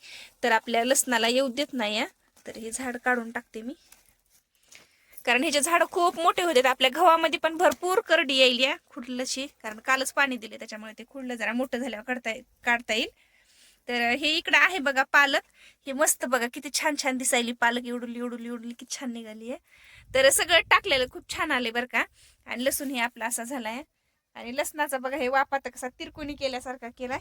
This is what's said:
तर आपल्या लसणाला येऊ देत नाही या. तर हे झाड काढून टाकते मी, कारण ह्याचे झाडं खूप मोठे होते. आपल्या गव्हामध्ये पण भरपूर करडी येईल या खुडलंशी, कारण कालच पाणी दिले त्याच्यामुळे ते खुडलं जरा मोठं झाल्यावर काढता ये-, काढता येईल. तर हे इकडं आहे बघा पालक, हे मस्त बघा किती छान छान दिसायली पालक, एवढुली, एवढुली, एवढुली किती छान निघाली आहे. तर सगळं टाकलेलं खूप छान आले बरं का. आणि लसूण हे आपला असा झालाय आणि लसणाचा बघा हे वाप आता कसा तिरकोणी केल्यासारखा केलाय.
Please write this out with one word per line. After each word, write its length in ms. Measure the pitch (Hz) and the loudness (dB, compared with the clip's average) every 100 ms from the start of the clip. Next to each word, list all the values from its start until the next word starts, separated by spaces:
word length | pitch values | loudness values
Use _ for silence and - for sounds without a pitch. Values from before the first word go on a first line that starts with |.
| - - - _ | -12 -20 -20 _
तर 100 | 240 | 2
आपल्या 320 | 220 240 233 | 2 2 0
लसणाला 440 | 240 277 - 233 226 | 2 2 2 2 2
येऊ 200 | 247 269 | 2 0
देत 180 | 240 294 | -2 -4
नाही 240 | 262 208 214 | -4 -4 -2
या. 100 | 320 - _ _ - | -4 -8 _ _ -18
तर 100 | 214 | -14
हे 140 | 226 | -10
झाड 260 | 226 262 240 | -8 -8 -4
काढून 260 | 254 247 226 | -2 0 -2
टाकते 320 | 240 - 220 | -10 -10 -12
मी, 120 | 226 330 _ - _ _ _ _ _ _ _ - _ _ _ - | -12 -14 _ -20 _ _ _ _ _ _ _ -20 _ _ _ -6
कारण 180 | - 247 | 0 2
ह्याचे 180 | 311 285 | 2 2
झाडं 240 | 330 339 320 | 2 2 2
खूप 300 | 370 349 359 | 2 0 2
मोठे 220 | 349 381 | 2 2
होते. 180 | 349 247 | 4 4
आपल्या 300 | 262 254 254 | 4 4 2
गव्हामध्ये 440 | 262 349 330 320 311 | 6 6 6 4 0
पण 180 | 320 320 | -2 2
भरपूर 440 | 359 - 359 381 | 2 2 0 0
करडी 340 | - 330 285 | 4 2 4
येईल 240 | 262 254 240 | 6 6 6
या 180 | 262 339 _ | 0 -2 _
खुडलंशी, 560 | - 247 247 262 262 285 | -16 -10 -8 -6 -6 -8
कारण 320 | - 220 214 | -12 -14 -8
कालच 340 | - 262 269 | 0 0 0
पाणी 240 | - 277 254 | 0 0 -2
दिले 220 | 214 220 | -10 -14
त्याच्यामुळे 340 | 226 214 214 214 | -14 -14 -16 -16
ते 60 | 233 | -16
खुडलं 240 | 277 254 | -12 -10
जरा 180 | 240 208 | -6 -4
मोठं 260 | 233 262 247 | -2 -2 -4
झाल्यावर 260 | 254 208 | -6 -8
काढता 260 | 220 247 233 | -8 -6 -6
ये-, 340 | 220 - _ | -8 -12 _
काढता 300 | 247 233 - | -2 -2 0
येईल. 140 | 220 359 - _ _ _ _ _ _ - | -2 -2 -8 _ _ _ _ _ _ -6
तर 220 | 240 233 | -2 0
हे 180 | 233 285 320 | 0 0 0
इकडं 220 | 359 302 | 2 4
आहे 200 | 302 359 | 4 2
बघा 240 | 277 269 | 0 0
पालक, 380 | 277 294 277 294 - _ - _ - | 4 6 6 2 -2 _ -20 _ -10
हे 60 | |
मस्त 320 | 262 311 - | 0 0 0
बघा 220 | 294 247 240 | 0 0 -2
किती 140 | 285 - | -6 -8
छान 200 | - 320 285 | -4 -2 -2
छान 140 | 285 254 | -2 -2
दिसायली 360 | 254 254 233 | 0 0 0
पालक, 340 | 240 233 240 247 | 0 0 0 -4
एवढुली, 320 | 240 233 233 | -6 -8 -8
एवढुली, 300 | 247 240 233 | -8 -8 -10
एवढुली 260 | 240 233 | -10 -12
किती 220 | 233 254 - | -14 -12 -10
छान 140 | 254 | -8
निघाली 380 | 233 220 220 226 | -10 -12 -14 -12
आहे. 80 | 294 _ _ - - - | -12 _ _ -20 -20 -2
तर 160 | 508 539 | 4 6
सगळं 300 | 554 330 330 | 4 4 2
टाकलेलं 440 | - 359 403 277 254 | 6 2 4 0 -2
खूप 260 | - - - | -6 -10 -6
छान 140 | 330 | -2
आले 200 | 269 233 | -2 -2
बरं 160 | 233 247 | -4 -2
का. 180 | 233 - _ _ _ - | -2 -4 _ _ _ -12
आणि 180 | 226 | -4
लसूण 240 | 262 - 277 | -2 -2 -4
हे 100 | 262 | -4
आपला 280 | 233 233 220 | -4 -4 -6
असा 180 | 247 | -6
झालाय 380 | 233 277 220 233 320 _ _ _ _ | -6 -8 -8 -10 -12 _ _ _ _
आणि 220 | 226 226 262 | -16 -8 -6
लसणाचा 420 | - 302 294 269 | -4 -4 -2 -2
बघा 180 | 254 269 | -4 -4
हे 120 | 254 | 0
वाप 260 | 269 277 | 2 2
आता 160 | 277 254 | -2 -6
कसा 180 | - 254 | -10 -12
तिरकोणी 460 | - 320 311 294 | -10 -12 -10 -10
केल्यासारखा 540 | 285 269 247 254 254 233 | -6 -6 -6 -8 -12 -14
केलाय. 300 | 240 247 269 | -10 -8 -8